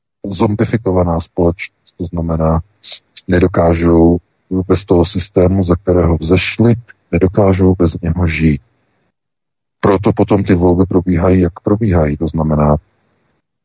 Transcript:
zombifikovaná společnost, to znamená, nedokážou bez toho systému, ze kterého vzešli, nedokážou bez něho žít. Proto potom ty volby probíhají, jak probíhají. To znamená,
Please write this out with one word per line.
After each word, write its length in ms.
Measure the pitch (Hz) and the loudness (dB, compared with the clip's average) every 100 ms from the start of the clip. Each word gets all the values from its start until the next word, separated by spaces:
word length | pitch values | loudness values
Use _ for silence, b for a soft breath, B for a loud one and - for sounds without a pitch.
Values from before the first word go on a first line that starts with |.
| _ _ 101 | _ _ -10
zombifikovaná 960 | 87 110 104 110 117 95 92 87 82 | -2 -2 -2 -2 -4 -2 -2 0 -4
společnost, 720 | - - 85 85 - _ _ - | -4 -2 -2 -2 -10 _ _ -12
to 80 | 85 | -8
znamená, 540 | 87 82 80 80 82 - _ B B _ - - | -6 -4 -2 0 -2 -4 _ B B _ -14 -2
nedokážou 880 | 90 90 - 85 82 85 85 85 87 - _ - 92 92 | 0 2 2 0 2 2 4 4 2 -4 _ -8 -6 -2
bez 180 | 90 - | -2 0
toho 200 | 87 85 | 0 0
systému, 580 | 90 - 98 90 98 | -4 -4 0 2 2
ze 120 | 87 85 | 0 -2
kterého 420 | 92 87 85 80 | 0 0 2 0
vzešli, 580 | 80 92 - - 117 117 - _ _ | 0 0 0 0 2 0 -6 _ _
nedokážou 640 | 82 92 - 95 92 92 90 | -2 0 2 2 2 2 2
bez 220 | 85 - | 0 -2
něho 260 | 85 85 85 | -4 -2 -2
žít. 340 | 78 80 71 _ _ _ _ _ _ _ _ _ _ _ _ | 0 0 0 _ _ _ _ _ _ _ _ _ _ _ _
Proto 340 | 101 95 113 | -2 0 0
potom 300 | 107 101 101 | 0 0 0
ty 120 | 101 90 | 2 2
volby 300 | 90 87 90 | 2 2 0
probíhají, 560 | 92 90 85 92 92 | 0 0 0 2 2
jak 180 | 87 - | 0 -2
probíhají. 540 | 104 104 110 87 76 73 | -4 -2 0 0 0 -2
To 100 | 80 | -4
znamená, 480 | 80 78 76 73 76 - _ _ _ _ _ _ _ | -2 -2 0 2 0 -4 _ _ _ _ _ _ _